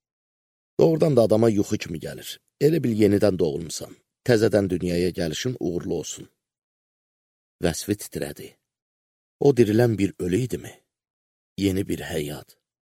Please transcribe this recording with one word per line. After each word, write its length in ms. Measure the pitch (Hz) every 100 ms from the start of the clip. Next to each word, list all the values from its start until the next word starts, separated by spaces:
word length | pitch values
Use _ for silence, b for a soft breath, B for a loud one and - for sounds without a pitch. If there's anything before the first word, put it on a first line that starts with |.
| _ _ _ _ _ _ _ -
Doğrudan 360 | 160 156 165 127
da 60 |
adama 280 | 107 107 117
yuxu 280 | 104 98 107
kimi 200 | - 80
gəlir. 400 | 76 - - - _ -
Elə 220 | 147 165
bil 180 | 123 107
yenidən 380 | 107 101 104 90
doğulmusan. 580 | 87 71 80 - - - _ _ -
Təzədən 440 | 117 110 101 98
dünyaya 400 | 90 87 87 90
gəlişin 460 | 85 85 78 127 127
uğurlu 340 | 82 87 98
olsun." 340 | 82 76 - - _ _ _ _ _ _ _ _ _ _ _ _ -
Vəsfi 340 | 87 80 -
titrədi. 640 | 104 - - 71 - - _ _ _ _ _ _ _ _ -
O 120 | 139
dirilən 460 | 120 107 107 120 101
bir 160 | 98 -
ölü 200 | 90 90
idimi? 460 | 127 - - - _ _ _ _ _ _ _ -
Yeni 300 | 98 95 98
bir 100 | 90
həyat. 580 | 73 82 73 71 - _ _ _ _